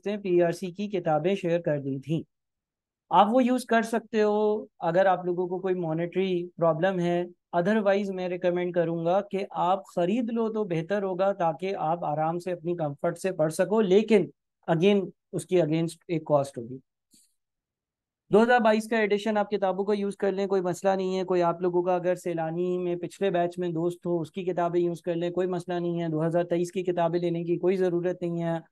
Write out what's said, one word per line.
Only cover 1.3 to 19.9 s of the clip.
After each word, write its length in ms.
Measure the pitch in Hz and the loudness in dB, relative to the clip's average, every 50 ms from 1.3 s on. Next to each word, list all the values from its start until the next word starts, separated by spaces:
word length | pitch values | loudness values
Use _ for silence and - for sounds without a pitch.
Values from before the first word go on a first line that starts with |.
| 202 | -2
शेयर 260 | 196 - 170 170 175 | 0 0 0 -2 0
कर 180 | 170 165 147 143 | 0 0 -2 -2
दी 200 | 135 139 135 139 | -2 -4 -6 -6
थी। 260 | 135 139 165 156 - _ _ _ _ _ _ _ _ _ _ _ _ _ _ _ _ - | -4 -4 -4 -4 -4 _ _ _ _ _ _ _ _ _ _ _ _ _ _ _ _ 2
आप 160 | 165 175 208 208 | 4 6 6 6
वो 120 | 226 262 | 6 2
यूज़ 260 | 254 240 254 247 247 | 4 4 2 0 0
कर 180 | - 226 226 220 | 0 0 0 2
सकते 380 | 220 233 220 220 - - 214 | 0 -2 -4 -4 -2 0 0
हो 480 | 214 208 208 208 214 208 214 220 - - _ - | 2 2 2 2 2 0 0 -2 -4 -10 _ -6
अगर 260 | - 165 165 185 196 190 | -4 0 2 4 4 4
आप 180 | 180 175 180 | 4 2 0
लोगों 220 | 180 175 175 185 175 | -4 -2 -2 -2 -4
को 120 | 185 180 | -4 -4
कोई 140 | 185 190 185 | -2 -2 -2
मॉनेटरी 800 | 180 175 160 160 165 170 175 170 185 190 190 185 175 175 175 - - | -2 -2 -2 -2 -2 -4 -2 -2 -2 0 0 0 -2 -4 -6 -4 0
प्रॉब्लम 420 | 170 165 160 156 175 196 190 175 | 2 2 2 2 0 0 0 0
है। 260 | 170 175 175 175 175 175 - _ _ - - | 0 0 0 0 -2 -4 -10 _ _ -4 -2
Otherwise, 540 | 175 175 202 220 220 202 202 196 202 208 196 | 0 2 2 2 2 4 2 2 2 0 -2
मैं 180 | 190 185 180 180 | -6 -6 -4 -4
रिकमेंड 440 | 180 175 175 175 175 175 180 180 175 | -4 0 0 0 0 0 -2 -2 0
करूँगा 460 | 175 170 165 165 170 165 170 180 202 | 0 0 0 0 -2 0 0 0 0
कि 240 | 202 - - 190 196 - - | 0 -2 -6 -6 -6 -6 -4
आप 300 | 175 165 175 190 202 196 - - | -2 0 2 0 0 -2 -6 -4
ख़रीद 340 | 180 175 175 208 254 240 220 | -2 0 0 0 0 -2 -2
लो 160 | 226 233 226 214 | -2 -2 -2 -2
तो 140 | 214 220 214 | -2 -4 -4
बेहतर 380 | 180 170 160 160 160 202 208 196 | -2 -2 -4 -2 -2 -4 -2 -2
होगा, 280 | 190 190 175 190 196 202 | -2 -2 0 0 0 0
ताकि 380 | 196 175 165 156 - 180 190 196 | 0 0 -2 -2 -2 -4 -6 -4
आप 300 | 180 160 156 165 175 170 | -4 -2 -2 -2 -2 -2
आराम 360 | 156 147 151 156 160 170 175 | -4 -2 -2 -2 -2 -2 -4
से 120 | 170 185 | -4 -6
अपनी 240 | 180 175 156 170 175 | -8 -6 -4 -6 -4
कंफर्ट 420 | 170 160 147 139 - - 175 165 - | -2 -2 -4 -4 -2 -4 -4 -4 -2
से 140 | - 190 | -4 -6
पढ़ 200 | 185 - 156 160 | 0 0 0 0
सको, 300 | 156 - 185 175 208 226 | 2 0 0 2 2 2
लेकिन 500 | 220 180 190 208 220 220 226 202 165 - - _ _ _ _ _ - - | 4 6 6 4 6 6 4 4 4 2 -6 _ _ _ _ _ -2 0
again, 380 | 165 156 175 202 208 202 185 - - _ _ - - | 2 4 4 4 4 4 0 -2 -10 _ _ -10 -10
उसकी 280 | 175 - - 185 180 | -8 -4 0 2 2
against 360 | 160 147 160 165 165 160 160 _ _ - | 4 4 2 0 0 -2 -4 _ _ -6
एक 140 | 175 156 156 | -6 -4 0
कॉस्ट 340 | - 147 143 139 - - 131 | 2 2 2 2 0 -6 -12
होगी। 220 | 117 117 127 135 _ _ _ _ _ _ _ _ _ _ _ _ _ _ _ _ _ _ _ _ _ _ _ _ _ _ _ _ _ - | -12 -10 -12 -14 _ _ _ _ _ _ _ _ _ _ _ _ _ _ _ _ _ _ _ _ _ _ _ _ _ _ _ _ _ 2
दो 80 | - 208 | 4 4
हज़ार 180 | 226 233 247 247 | 6 6 6 4
बाईस 280 | 220 226 214 220 220 - | 6 4 2 2 0 0
का 120 | 240 226 | 0 0
एडिशन 380 | 214 202 202 202 208 220 208 208 | 2 2 0 0 0 0 0 0
आप 100 | 202 202 | 0 0
किताबों 340 | 208 196 196 185 185 185 202 | -2 -2 0 0 0 0 0
को 80 | 196 | -2